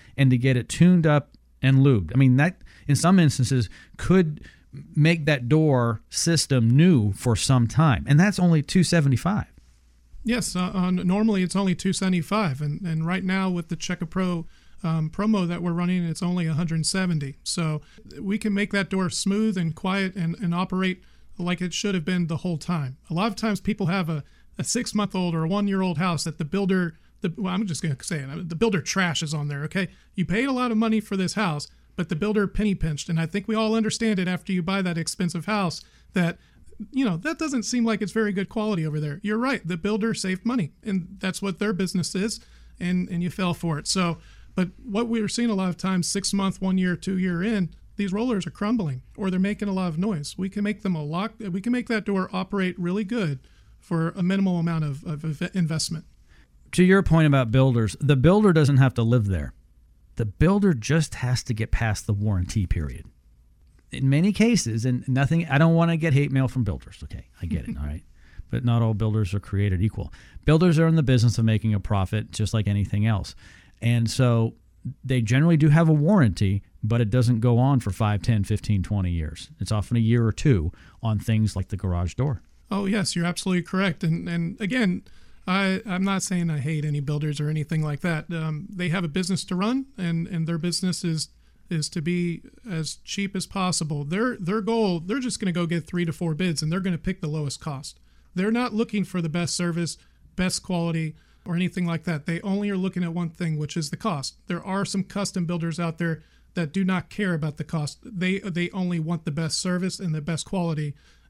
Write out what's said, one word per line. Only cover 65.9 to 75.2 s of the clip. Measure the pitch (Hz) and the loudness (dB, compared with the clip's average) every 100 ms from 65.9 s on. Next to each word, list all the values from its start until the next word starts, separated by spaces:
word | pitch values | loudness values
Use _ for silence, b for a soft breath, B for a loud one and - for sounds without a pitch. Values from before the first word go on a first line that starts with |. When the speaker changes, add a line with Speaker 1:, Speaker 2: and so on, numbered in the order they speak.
| 165 | 2
Speaker 1:
get | 165 | 2
hate | 139 143 | 2 2
mail | 135 131 | 2 0
from | 127 | 0
builders, | 95 69 - - | -2 -4 -8 -18
okay? | - - - - | -16 -16 -18 -12
I | 82 | -6
get | - - | -6 -6
it, | 69 | -6
Speaker 2:
<laughs> | |
Speaker 1:
all | 73 | -6
right? | 76 - - b b - | -8 -12 -20 b b -8
But | 120 | -4
not | 120 117 | 0 2
all | 113 | 2
builders | 107 110 107 104 | 0 0 0 -2
are | 101 | -4
created | - 98 101 92 | -4 -2 0 2
equal. | 107 - - b b b - | 0 -2 -10 b b b 2
Builders | 156 180 156 | 6 6 6
are | 165 | 4
in | 160 | 4
the | |
business | 131 127 117 117 | 4 4 4 4
of | 110 | 4
making | 110 113 | 4 2
a | 104 | 0
profit, | - 101 95 107 107 | 0 0 0 -2 -4
just | - 107 | -4 -2
like | 110 101 | 0 2
anything | 101 98 104 107 | 2 0 2 2
else. | 101 - - b b b b | 0 -4 -14 b b b b
And | 117 120 117 | 0 2 0
so | - 123 117 113 - _ _ - - | 2 4 4 2 -2 _ _ -14 -10
they | 127 127 | -2 0